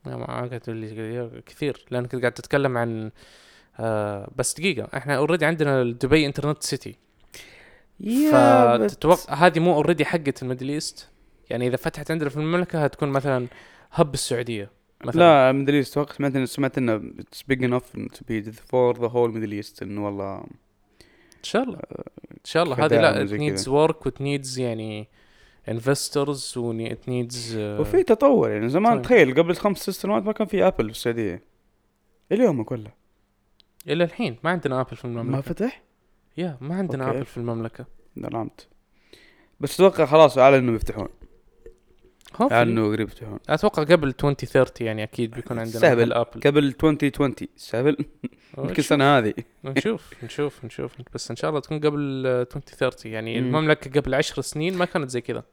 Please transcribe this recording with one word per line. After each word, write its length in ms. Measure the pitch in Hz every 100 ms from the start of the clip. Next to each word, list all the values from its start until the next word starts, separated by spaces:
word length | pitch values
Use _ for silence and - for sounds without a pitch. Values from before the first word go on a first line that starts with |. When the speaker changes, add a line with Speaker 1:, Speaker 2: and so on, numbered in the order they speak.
| 135
Speaker 1:
لا، 100 | 123
ما 100 | 120
قاعد 340 | 120 123 120
تقول 160 | - 113
لي 100 | 110
كثير، 560 | 110 110 120 117 117 -
كثير. 380 | - 147 123 _
لأنك 260 | 123 120 131
قاعد 160 | 123
تتكلم 460 | - - 143 131 120
عن، 320 | 117 110 110 _ - - _ _ _ -
آه، 500 | 113 107 104 101 104 -
بس 180 | 123
دقيقة، 340 | - 180 131 101 135
إحنا 300 | 131 135 147
already 160 | 170
عندنا 400 | 151 165 147 135
دبي 440 | 123 120 131 156 143
إنترنت 360 | - 147 151
سيتي. 340 | - 139 - 104 _ _ _ - - - - _ _ _
Speaker 2:
يا 880 | 202 247 302 196 123 120 120 120 113
Speaker 1:
فتتوق-، 360 | - 151 175
Speaker 2:
بت- 60 | -
Speaker 1:
هذه 280 | 143 180 165
مو 240 | 170 151
already 200 | 151 165
حقة 320 | 147 175 143 -
الميدل 260 | 127 127 131
إيست؟ 400 | 147 - - - _ _ _ _
يعني 160 | 120 123
إذا 80 | 123
فتحت 340 | 165 - 147
عندنا 200 | 165 147
في 60 | 147
المملكة 480 | 156 175 180 165
هتكون 240 | 143 - 147
مثلًا 380 | 135 139 131 123 - - - _
هب 220 | - 160
السعودية 560 | 131 - 120 120 110 101 _ _ _
مثلًا. 160 | 123 160
Speaker 2:
لا، 320 | 170 147 131
ميدل 220 | 135 139
إيست، 180 | 143 127
أتوقع 220 | - 147
سمعت 220 | - 143 135
إن، 100 | 127
سمعت 320 | - 135 139
إنه 200 | 123 110
it's 560 | 76 - - - -
big 40 | 131
enough 400 | 123 127 - -
to 220 | 107 - -
be 200 | 110 107
for 460 | 110 - 127 123 120
the 120 | 117
whole 260 | 123 120
Middle 300 | 110 110 101
Eest، 180 | 104 -
إنه 240 | 98 101 104
والله 320 | 98 98 98 - - _ _ _ _ _ _ _ _
Speaker 1:
إن 60 |
شاء 200 | - 208
الله. 160 | 254 -
Speaker 2:
آه، 260 | - - - - -
Speaker 1:
إن 140 | -
شاء 180 | - 160
الله. 140 | 170 127
هذه 60 |
Speaker 2:
خداع 180 | 151 113
Speaker 1:
لا، 220 | 135 135
Speaker 2:
وزي 160 | 104 104
Speaker 1:
it 20 |
needs 240 | 147 95
Speaker 2:
كذا. 220 | 98 139 156
Speaker 1:
work 200 | 156 135
و 40 |
it 120 | -
needs 360 | 139 143 131 127
يعني 500 | 123 113 110 107 107 _ _ _ _ _ -
investors 840 | 113 123 139 - 147 143 139 - 123
و 320 | 120 113 113
it 200 | 117 -
needs، 480 | 123 120 123 117 113
آه، 240 | 104 104
Speaker 2:
وفي 220 | - 359
تطور، 480 | 359 220 285 240 123
يعني، 180 | 104 113
زمان 240 | 151 220
Speaker 1:
طيب. 100 | 226
Speaker 2:
تخيل 320 | - 240 139
قبل 200 | 131 170 175
خمس 220 | 208 190
ست 120 | -
سنوات 320 | 185 196 214
ما 100 | 202
كان 140 | 214 214
في 200 | 196 185
آبل 180 | 185
في 60 | 107
السعودية. 520 | 113 120 117 107 87 _ _ _ _ _ _ _ _ _
اليوم 300 | 202 247 139
كله. 280 | 107 120 107 _ _ _ _ _ _ _ _ _ -
Speaker 1:
إلى 160 | 151
الحين 320 | 170 - 220 117
ما 60 | 160
عندنا 300 | 180 - 131
آبل 160 | 131 117
في 80 |
المملكة. 320 | 123 117 127 135
Speaker 2:
ما 40 |
فتح؟ 420 | 135 165 226 - _ _ _ _ _ -
Speaker 1:
يا، 200 | 175 127
ما 140 | 135
عندنا 320 | 180 185 135 131
Speaker 2:
أوكي. 100 | 131
Speaker 1:
آبل 100 | 127
في 100 | 120
المملكة. 500 | 117 113 113 - - - _ -
Speaker 2:
ظلمت. 480 | - 117 110 - - _ _ _ _ - _ _ _ _
بس 140 | 143
أتوقع 320 | - 185 180 147
خلاص 320 | 151 151 135
أعلنوا 360 | 131 135 123
يفتحون. 340 | 113 - 110 95 - - _ _ _ - _ _ _ _ _ -
Speaker 1:
Hopefully. 200 | - 262
Speaker 2:
أعلنوا 400 | 120 117 113 107
قريب 160 | 107 107
يفتحون. 300 | - 110 104 -
Speaker 1:
أتوقع 340 | 151 208 -
قبل 320 | 147 175 143 127
twenty 260 | 147 143 127
thirty، 320 | 139 127 -
يعني، 220 | 113 107
أكيد 280 | 107 - 117
بيكون 280 | 117 - 117
عندنا 220 | 113 117
Speaker 2:
سهل. 160 | 160 120
Speaker 1:
محل 160 | 117
آبل. 280 | 117 117 113
Speaker 2:
قبل 340 | 143 143 143 127
twenty 280 | 160 156 143 -
twenty. 260 | 139 - - _
سهل. 400 | - 113 139 143
<laughs> 80 | 151 - - _ _ -
يمكن 120 | 135
Speaker 1:
نشوف. 80 | 180
Speaker 2:
السنة 400 | 143 147 139 143
هذه. 160 | 107 - - _
Speaker 1:
نشوف، 460 | 135 135 214 220 - -
نشوف، 400 | 117 - 147 -
نشوف. 280 | 117 - 131 - 123
بس 160 | - -
إن 60 | 117
شاء 140 | 156
الله 100 | 151
تكون 200 | - 156
قبل، 420 | 151 147 143 135 127
آه، 200 | 123 123
twenty 200 | 143 - -
thirty. 220 | 131 - 113
يعني، 340 | 110 113 113
Speaker 2:
مم. 60 | 127
Speaker 1:
المملكة 540 | 151 156 151 139 143
قبل 140 | 143
عشر 280 | 131 156 -
سنين 340 | - 151 165 185
ما 80 |
كانت 260 | 175 180 135
زي 100 | 123
كذا. 220 | - 117 -